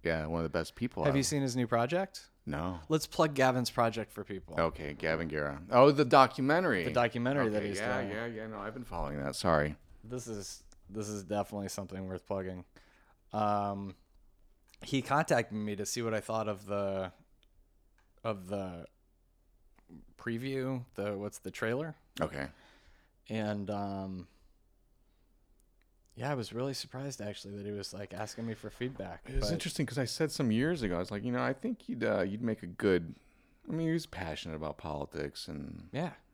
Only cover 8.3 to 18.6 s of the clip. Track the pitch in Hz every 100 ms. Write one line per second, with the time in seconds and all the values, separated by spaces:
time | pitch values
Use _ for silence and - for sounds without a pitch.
8.3 | 110 110 107 101 123 120 85 73 71 69
9.3 | 67 95 78 73 73 - - 107 127 120
10.3 | 107 95 - - - - 101 107 104 90
11.3 | 104 98 104 98 - 95 95 92 92 -
12.3 | 98 92 92 90 - - - _ _ _
13.3 | 104 104 104 101 101 98 92 _ - -
14.3 | _ - _ _ - - 135 120 139 160
15.3 | 139 113 107 104 101 104 - 117 110 -
16.3 | 110 110 101 101 101 98 95 92 - -
17.3 | _ _ _ _ _ _ _ _ _ 113
18.3 | 101 92 101